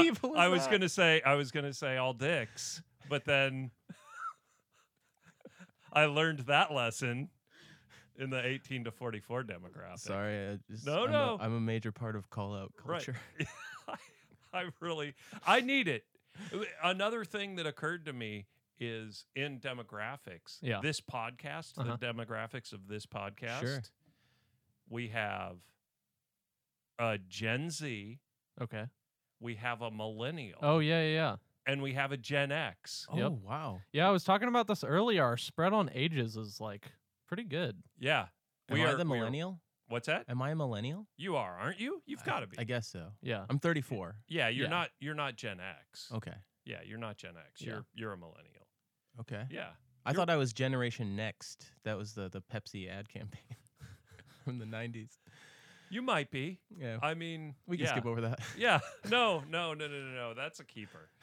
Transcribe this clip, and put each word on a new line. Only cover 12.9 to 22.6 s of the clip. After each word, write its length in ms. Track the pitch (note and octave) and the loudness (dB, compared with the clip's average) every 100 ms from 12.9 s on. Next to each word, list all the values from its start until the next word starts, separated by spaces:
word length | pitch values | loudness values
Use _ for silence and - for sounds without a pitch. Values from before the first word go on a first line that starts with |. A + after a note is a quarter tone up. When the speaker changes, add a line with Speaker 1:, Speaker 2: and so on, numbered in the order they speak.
| E3+ | -4
Speaker 1:
culture. 160 | C#3 B2 - - | -4 -8 -8 -6
Speaker 2:
<laughs> 480 | D3+ - - - - | -6 -6 -14 -12 -12
I, 60 | - - - _ - _ | -12 -14 -20 _ -20 _
I 120 | F3+ F3+ - | -4 -4 -6
really, 340 | E3+ D#3+ D3 - - - G#3+ | -4 -2 -4 -8 -16 0 6
I 140 | A#3 | 6
need 280 | B3 C#4 F#3+ | 8 4 4
it. 160 | A#2 - _ _ - G3 F#3+ G3 D#3 | 0 -4 _ _ -16 -8 -6 -6 0
Another 400 | E3+ F#3 G3+ A#3 | 2 2 2 0
thing 320 | F#3+ G#3 G3+ F3+ | -4 -4 -4 -2
that 100 | D#3 | -2
occurred 380 | - D#3+ F3 D3+ | 0 0 -2 -4
to 60 | |
me 320 | B2+ A2 G#2 G2 _ _ _ | -4 -4 -6 -8 _ _ _
is 460 | A#2+ A2+ A2 G2+ - | -4 -4 -8 -12 -8
in 260 | C3+ C#3+ C3 | -4 -4 -4
demographics. 1000 | C3+ B2 G#2+ G#2 A2 C#3 - F2 - - | -6 -8 -8 -6 -6 -6 -12 -16 -16 -6
Speaker 3:
Yeah. 200 | C3 G#2 | 0 2
Speaker 2:
This 180 | C#3 D3+ | 2 -2
podcast, 800 | - B2 A2+ B2+ D3+ D#3 D#3+ - | -4 -6 -6 -8 -10 -8 -8 -4
Speaker 3:
Uh-huh. 180 | B2 A#2 | -4 -2
Speaker 2:
the 80 | A#2+ | -2
demographics 680 | A#2 A2+ A2 A2+ B2 | -4 -4 -6 -6 -8